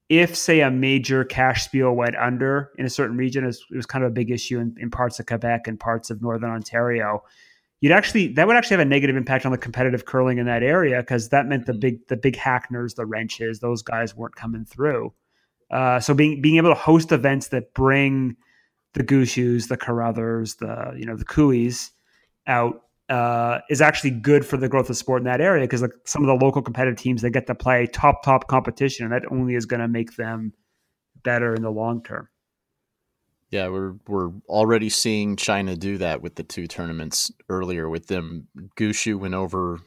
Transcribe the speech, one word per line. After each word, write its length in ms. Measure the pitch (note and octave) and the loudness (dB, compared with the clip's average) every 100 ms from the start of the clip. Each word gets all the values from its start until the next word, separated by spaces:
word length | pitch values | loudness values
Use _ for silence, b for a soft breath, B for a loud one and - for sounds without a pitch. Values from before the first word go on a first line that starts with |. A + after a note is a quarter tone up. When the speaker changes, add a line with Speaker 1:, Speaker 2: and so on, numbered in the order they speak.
| - | 2
Speaker 1:
if, 260 | E3 E3+ E3+ | 4 4 0
say, 260 | - D#3+ | 2 4
a 100 | C#3 | 4
major 520 | B2+ C3+ C3+ A#2+ C3 | 2 2 2 2 0
cash 420 | B2+ C3 B2+ A#2+ - | 0 0 2 0 -2
spiel 280 | C3+ B2+ | 2 2
went 220 | B2 A#2+ - | 2 0 0
under 560 | A#2+ B2 C3+ C#3 C#3 - | -2 0 0 0 -4 -6
in 60 | B2+ | -4
a 20 | |
certain 260 | - A#2+ B2 | -2 -2 -2
region, 280 | B2+ C3+ | -2 -2
it 40 | B2+ | -4
was, 160 | A#2 - | -6 -10
it 60 | B2+ | -10
was 80 | A2+ | -6
kind 180 | C3+ | -2
of 60 | B2+ | -2
a 40 | A#2+ | -2
big 160 | A#2 | -2
issue 260 | A#2+ - B2 | -4 -4 -4
in, 180 | A#2 A#2 | -4 -6
in 100 | A#2 | -8
parts 300 | B2 B2 - | -2 -4 -4
of 80 | - | -6
Quebec 400 | A#2 A#2 A#2 A#2 | -4 -2 -2 -4
and 120 | G#2+ | -8
parts 300 | A2+ A#2 - | -4 -4 -6
of 140 | G#2+ | -8
Northern 260 | A#2+ A2+ A#2 | -6 -4 -6
Ontario, 720 | A2+ G#2 A#2 A#2+ A#2 G#2 G#2 - b b b b - | -8 -6 -2 0 0 -2 -4 -8 b b b b 0
you'd 100 | D3 | 4
actually, 380 | F#3 G3+ A3+ D#3 | 4 4 0 2
that 180 | B2+ F#3+ | 4 4
would 80 | A#3+ | 4
actually 200 | A#3 F#3+ | 4 4
have 100 | C#3 | 4
a 40 | |
negative 260 | C#3 C#3 C3 | 4 2 0
impact 300 | B2 C3 C3+ | 0 0 0
on 60 | |
the 60 | B2 | -2
competitive 480 | B2 B2+ C3 B2 - | -4 -2 0 0 -2
curling 320 | C3 B2+ B2 | 0 2 2
in 80 | A#2+ | 0
that 180 | A#2 | 0
area, 400 | B2+ F3+ D#3 B2 | 2 4 2 0
'cause 260 | A#2+ B2 A2+ | 0 -2 2
that 160 | C#3 C3 | 2 2
meant 200 | C3+ A#2+ | -2 -2
the 80 | |
Speaker 2:
Mm-hmm. 60 | A2+ | -2
Speaker 1:
big, 280 | C3 A#2 - | -2 -2 -6
the 100 | B2 | 0
big 180 | C3+ A2 | 0 0
Hackners, 600 | C3+ B2+ - B2 A#2+ - | -2 -2 -2 -8 -6 -8
the 100 | A2 | -8
Wrenches, 540 | A2 A2 - A2+ A2 | -6 -8 -6 -6 -4
those 220 | A#2+ A#2 | -4 -4
guys 340 | - A2+ A2 A2 | -4 -4 -4 -8
weren't 200 | A#2 - | -14 -12
coming 300 | A2+ A2+ A2 | -10 -10 -10
through. 480 | - D3+ B2 A2+ - _ _ _ _ - | -4 -2 -2 -6 -12 _ _ _ _ -6
Uh, 300 | C3 B2+ B2 | 0 2 2
so 140 | A#2+ | 2
being, 280 | C#3 D#3 C#3+ | 4 4 4
being 140 | D3 D#3+ | 4 6
able 140 | E3+ | 6
to 100 | D#3 | 4
host 320 | - E3 D#3+ | 6 4 6
events 380 | D3+ C3+ C#3 - | 2 2 0 -2
that 240 | B2+ - | -6 -4
bring 640 | - C3 C#3 C#3 C3+ C3 - _ _ _ _ _ | 0 2 4 2 0 -2 -6 _ _ _ _ _
the 100 | C#3+ | -4
Gushus, 640 | A#2+ C3+ B2 B2+ B2 A#2+ A2+ | 2 4 4 2 0 0 -2
the 100 | B2 | -6
Carruthers, 800 | - A#2 A#2 A2+ A2+ A2+ A2 - | -4 -2 -2 -2 -2 -4 -6 -8
the, 380 | A2 A#2 B2 B2+ | -10 -8 -10 -10
you 80 | A2+ | -10
know, 120 | A2+ | -10
the 80 | - | -4
Cooeys 640 | - D3 A#2+ A#2+ B2 - _ _ _ _ _ - | 2 4 4 0 -4 -10 _ _ _ _ _ -2
out, 360 | B2 A#2+ - _ _ - | 0 0 -4 _ _ -4
uh, 500 | B2+ A#2+ A#2 A#2 A#2+ - | 0 0 0 0 -2 0
is 120 | D3 | 4
actually 300 | D#3 - C#3+ | 4 4 -2
good 340 | A#2 A2 D3 C3 | 0 4 4 4
for 120 | C3+ | -4
the 120 | C3 | 0
growth 200 | C3 A#2+ | 0 0
of 60 | A#2 | -4
sport 260 | - B2+ | -2 -2
in 40 | B2 | 0
that 160 | B2+ | 2
area, 260 | F3+ E3+ B2 | 2 2 2
'cause, 140 | B2 | 0
like, 100 | A#2+ - - | -2 -6 -6
some 180 | D3 | 0
of 40 | C#3 | 4
the 180 | B2+ C3+ | 6 4
local 160 | C#3 | 2
competitive 360 | B2 A#2+ B2+ A2+ | -2 -2 -2 -2
teams, 240 | B2+ A#2+ | -2 0
they 80 | A#2+ | 0
get 160 | C3+ C3+ | 0 -2
to 100 | B2+ | -2
play 320 | C3 B2 A#2+ | 2 2 0
top, 360 | - D3 C#3 | 2 2 4
top 240 | C#3 C3 - | 4 2 4
competition, 580 | C3 A#2+ - C3+ - A2+ | 0 0 -2 -2 -2 -4
and 80 | |
that 160 | B2 - | -4 -2
only 220 | B2+ B2+ | -2 -2
is 120 | B2 A2+ | -2 -2
gonna 220 | A#2+ A#2 | -2 -2
make 280 | A#2 A2+ - | -2 -4 -6
them 380 | A2+ A2+ A2 - _ _ _ _ _ _ | -8 -6 -10 -12 _ _ _ _ _ _
better 300 | B2+ A#2+ A#2+ | -2 0 0
in 80 | A2+ | -2
the 80 | A2+ | -4
long 320 | G#2+ A2+ A#2+ | -2 -2 -4
term. 280 | - A2+ A2+ _ _ _ _ _ _ _ _ _ _ _ - | -6 -12 -14 _ _ _ _ _ _ _ _ _ _ _ -10
Speaker 2:
Yeah, 160 | G2+ F#2 | -6 -4
we're, 240 | F#2+ F#2+ G2 - | -4 -8 -10 -6
we're 240 | G2+ F2 G2 - | -4 -4 -8 -4
already 400 | G#2+ A2 A2+ G#2+ | 2 4 2 2
seeing 460 | - A#2 G#2+ G#2 G2 | -2 0 0 -2 -2
China 420 | - G2+ F#2+ F2 | -2 -2 -2 -4
do 220 | G2 G2 | -6 -4
that 220 | F2 D2 | -4 -4
with 140 | E2+ - | -8 -12
the 80 | |
two 240 | E2 - E2+ | -12 -10 -10
tournaments 640 | - E2+ E2 D#2+ - - - - | -8 -8 -8 -6 -6 -6 -8 -8
earlier 400 | F#2 F2+ F2 D#2+ | -6 -4 -4 -4
with 200 | E2 - | -6 -6
them. 400 | F#2 E2 E2+ C2+ - F#2+ - | -6 -6 -12 -16 -20 -12 -4
Gushu 420 | G#2+ G#2+ A2 G2+ | -2 -2 -4 -4
went 180 | F#2+ F#2 | -4 -4
over 440 | F#2 F#2 F2 E2+ | -4 -4 -4 -6